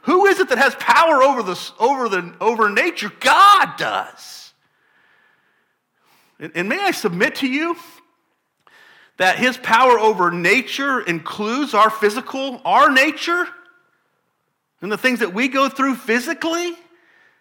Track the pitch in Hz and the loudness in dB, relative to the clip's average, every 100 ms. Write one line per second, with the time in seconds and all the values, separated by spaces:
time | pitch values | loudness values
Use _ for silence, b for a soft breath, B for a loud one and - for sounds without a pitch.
0 | 240 359 403 359 - 240 269 - - 269 | 0 2 4 2 0 0 0 0 2 4
1 | 330 277 269 247 185 170 - - 247 269 | 4 4 4 2 -4 -8 -12 -2 0 0
2 | 233 185 175 - 208 226 208 214 339 - | -2 -4 -6 -4 -2 0 0 0 -2 -4
3 | 208 - 262 320 403 392 160 - 127 98 | -10 -2 2 6 8 6 2 -4 -6 -6
4 | - - - - - _ _ _ _ _ | -8 -14 -20 -20 -20 _ _ _ _ _
5 | _ _ _ _ _ _ _ _ _ _ | _ _ _ _ _ _ _ _ _ _
6 | _ _ _ _ 156 165 196 359 392 - | _ _ _ _ -10 -6 -4 -2 -4 -2
7 | 202 175 285 - 247 277 339 339 - - | -4 -2 -2 -2 -4 -2 -4 -8 -14 -20
8 | _ _ _ _ _ _ b b b b | _ _ _ _ _ _ b b b b
9 | b - 185 196 247 240 - 226 254 226 | b -2 -2 0 -2 -2 0 4 4 4
10 | 220 185 175 170 175 247 240 - 277 247 | 2 2 0 0 0 0 -2 -6 -4 -4
11 | 175 170 - - 214 262 277 208 214 - | -4 -8 -8 -8 -6 -4 -2 2 2 2
12 | 208 233 - 269 269 247 170 220 294 262 | -2 -2 -8 -8 -8 -8 0 4 4 4
13 | 302 302 339 349 330 - _ _ _ _ | 2 -2 -4 -4 -4 -10 _ _ _ _
14 | _ _ _ _ _ _ _ _ 190 202 | _ _ _ _ _ _ _ _ -8 -2
15 | 254 233 190 190 262 269 269 269 269 247 | -2 0 -2 -2 -2 0 -2 0 -2 -2
16 | - 233 247 330 330 339 349 339 _ b | -2 -2 -2 -6 -4 -4 -6 -10 _ b
17 | b b b b | b b b b